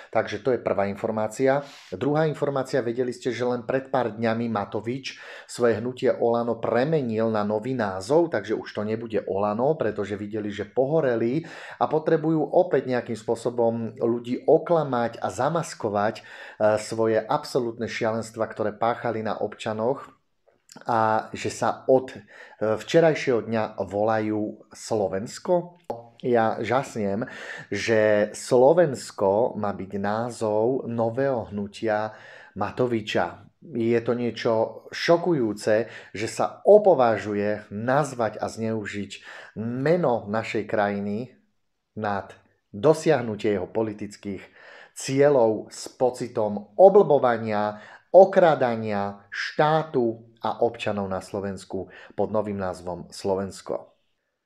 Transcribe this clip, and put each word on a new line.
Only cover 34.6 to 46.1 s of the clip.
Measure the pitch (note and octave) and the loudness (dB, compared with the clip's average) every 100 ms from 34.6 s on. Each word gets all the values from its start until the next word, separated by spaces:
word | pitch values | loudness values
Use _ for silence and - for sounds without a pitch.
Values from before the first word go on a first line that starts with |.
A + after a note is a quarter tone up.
| A2 - - | 0 -4 -14
šokujúce, | - - E3+ F3+ D#3+ A2 G#2 - G#2+ A#2 - - | -2 2 4 4 2 0 0 2 2 0 -10 -14
že | F#2 A2 | -8 -6
sa | - A#2 - - | -2 -4 2 8
opovažuje | G#3 G3+ D3 A#2+ G#2 G#2 G#2 G2+ G#2 - | 8 8 6 4 2 -2 -2 -2 -4 -6
nazvať | G2+ A#2+ C#3 C#3+ B2 A2 - | -6 0 0 0 -2 -4 -2
a | F#2+ | -8
zneužiť | A2 A2+ A2 G2+ G#2 G2 - - - - - | -4 -4 -4 -6 -8 -10 -14 -18 -20 -14 -8
meno | A2+ B2 C#3+ F3+ D3+ A2+ G2+ | -6 -2 0 2 2 0 -2
našej | A2 G#2+ A2+ G2+ | -4 -2 -4 -2
krajiny | G#2+ G2+ G2+ G2+ G#2 B2+ _ _ _ _ _ _ G#2+ | 0 0 0 -4 -6 -8 _ _ _ _ _ _ -8
nad | G#2+ G2+ - - _ _ _ G2+ | -4 -4 -8 -18 _ _ _ 2
dosiahnutie | C#3 D#3+ E3+ C#3 A#2+ G#2 A2 G2 | 2 4 2 0 0 -2 0 0
jeho | - | -2
politických | A2 A2 G#2 G#2 - G2+ F#2 - - - - - | -4 -4 -6 -12 -10 -10 -10 -14 -20 -20 -20 -20
cieľov | - - C3+ C#3+ C#3 A2+ G#2 G2+ | -12 -2 4 6 6 4 2 -6
s | - - | -16 -16
pocitom | - B2+ | -2 -2